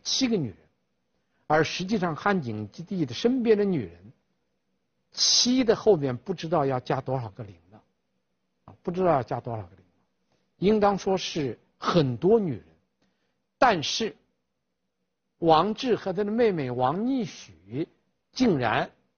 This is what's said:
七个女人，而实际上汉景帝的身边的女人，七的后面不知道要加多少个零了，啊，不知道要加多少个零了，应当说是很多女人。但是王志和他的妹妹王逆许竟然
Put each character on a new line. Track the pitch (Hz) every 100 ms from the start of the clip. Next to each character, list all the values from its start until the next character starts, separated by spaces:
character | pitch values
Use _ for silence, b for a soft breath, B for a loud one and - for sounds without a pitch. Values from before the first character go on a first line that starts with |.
七 | - - 262
个 | 220
女 | 127
人， | 85 _ _ _ _ _ _ _ _ _
而 | 156
实 | 151 -
际 | 185 220
上 | 175
汉 | 147 208 196
景 | 123 107 104
帝 | - 165 190
的 | 139
身 | 120 233 254
边 | 233 208
的 |
女 | 202 170 92
人， | 85 101 - _ _ _ _ _ _ _ _ _
七 | - - - 240 254
的 | 226
后 | 202 - 180
面 | 139 123
不 | -
知 | 180 165
道 | 165
要 | 139 127
加 | - 135
多 | 135 131
少 | 113
个 | 95
零 | 107 90 _
了， | 104 _ _ _ _ _ _ _ _ -
啊， | -
不 | -
知 | 175
道 | 180
要 | 147
加 | 117 131
多 | 123 113
少 |
个 | 92
零 | -
了， | _ _ _ _ _ _ _ _
应 | 180 214
当 | 202 196
说 | 202 190
是 | - 175 135 104 _ _
很 | - 180 139 117
多 | 175 226
女 | 190
人。 | 107 - _ _ _ _ _ _ _ _ _
但 | 262 185
是 | 135 - 220 - _ _ _ _ _ _ _ _ _ _ _ _
王 | 170 156 190
志 | 220 262 196
和 | 196
他 | 180
的 | 208
妹 | 220 233
妹 | 175 131
王 | 123 127 170 240
逆 | 269
许 | 208 - - 95 95 120 165 _ _ _ _
竟 | - 247 151
然 | 117 120 170 - _